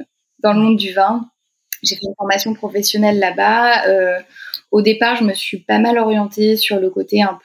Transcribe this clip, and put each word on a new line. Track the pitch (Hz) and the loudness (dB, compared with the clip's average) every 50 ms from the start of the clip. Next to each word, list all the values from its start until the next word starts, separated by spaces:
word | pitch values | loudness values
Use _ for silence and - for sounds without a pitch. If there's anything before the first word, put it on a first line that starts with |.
| 269 _ _ _ _ _ _ - - | -14 _ _ _ _ _ _ -2 0
dans | 208 208 | 0 2
le | 214 | 2
monde | 220 226 220 | 4 2 2
du | 202 196 190 185 | 2 0 -2 0
vin. | 196 190 202 233 240 226 - _ _ _ _ _ _ _ - - - - | 0 2 2 0 -4 -6 -10 _ _ _ _ _ _ _ -16 -12 -6 -6
J'ai | - 202 | -6 -6
fait | - 196 | -6 -10
une | 196 - | -12 -8
formation | - 202 196 196 196 - 226 220 | -6 -2 -2 -2 -2 -2 -4 -6
professionnelle | - 214 202 - 208 202 - - 214 208 208 208 202 | -6 -8 -6 -4 -2 -2 -2 0 2 2 2 2 2
là-bas. | 190 180 175 196 196 208 220 233 240 240 233 214 - | 0 0 0 0 0 2 2 2 2 2 2 2 2
Euh, | 190 196 190 185 180 180 180 - _ - - - - - - _ - | 2 2 2 2 0 -2 -4 -8 _ -20 -20 -16 -14 -14 -14 _ 0
au | - 214 | 0 2
départ, | 208 220 220 214 233 233 240 | 4 2 2 2 0 0 0
je | 233 226 | 0 0
me | 202 190 | 0 -2
suis | - - - 208 180 | -4 -8 -8 -10 -10
pas | - - 214 | -4 -2 0
mal | 214 226 233 240 233 | 2 2 2 2 2
orientée | 220 220 214 214 208 202 - 214 214 214 220 | 2 0 0 0 -2 -2 -2 0 2 2 2
sur | 214 - - 208 190 | 0 0 -2 -2 -2
le | 185 185 | -2 -2
côté | 185 196 190 - 208 208 | -2 -4 -6 -2 0 0
un | 202 190 185 - | 0 0 -2 -8